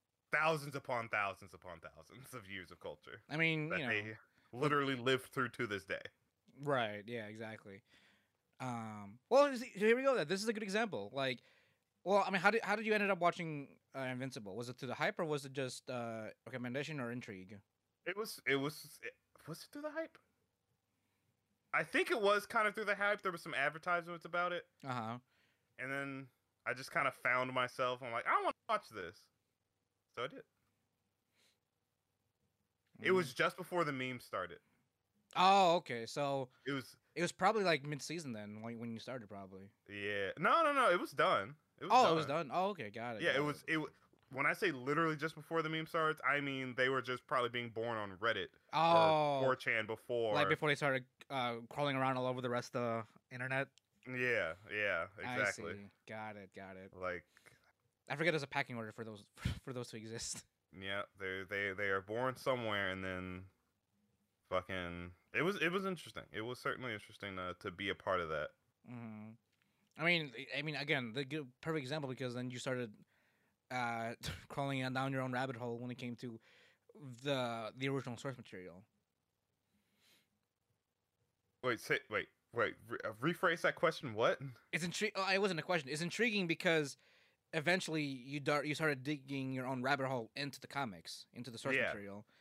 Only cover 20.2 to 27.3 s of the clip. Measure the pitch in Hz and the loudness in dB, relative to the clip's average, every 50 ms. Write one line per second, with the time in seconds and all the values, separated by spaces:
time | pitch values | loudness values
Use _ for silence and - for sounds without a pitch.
20.2 | _ _ _ _ _ _ _ _ _ _ _ _ _ _ _ _ _ _ _ _ | _ _ _ _ _ _ _ _ _ _ _ _ _ _ _ _ _ _ _ _
21.2 | _ _ _ _ _ _ _ _ _ - - 151 160 - - 302 370 - 349 233 | _ _ _ _ _ _ _ _ _ -2 -2 -2 0 2 2 0 2 2 2 4
22.2 | 196 202 208 202 - - - 226 214 208 - 220 208 202 202 190 202 202 202 196 | 4 6 4 4 2 0 0 2 2 2 0 0 0 0 0 2 2 0 0 2
23.2 | - 190 170 165 - 170 123 131 139 147 151 156 - 180 175 175 165 175 175 160 | 0 -2 -2 -2 -8 -4 0 2 2 2 0 -2 -2 0 0 0 0 -4 -10 -10
24.2 | - 165 175 175 175 175 175 170 - _ _ _ - 135 127 123 110 110 120 123 | -10 -2 0 0 2 2 0 -2 -6 _ _ _ -6 -4 -4 -2 -2 -4 -4 -6
25.2 | _ _ _ _ _ _ _ _ _ _ _ - 127 135 135 139 139 139 135 135 | _ _ _ _ _ _ _ _ _ _ _ -8 -6 -4 -4 -4 -4 -6 -8 -10
26.2 | 139 127 _ _ _ _ _ _ - 113 127 127 135 - - 165 139 131 - - | -12 -14 _ _ _ _ _ _ -4 -4 -4 -4 -6 -4 -2 0 0 0 0 0
27.2 | - 127 | 0 2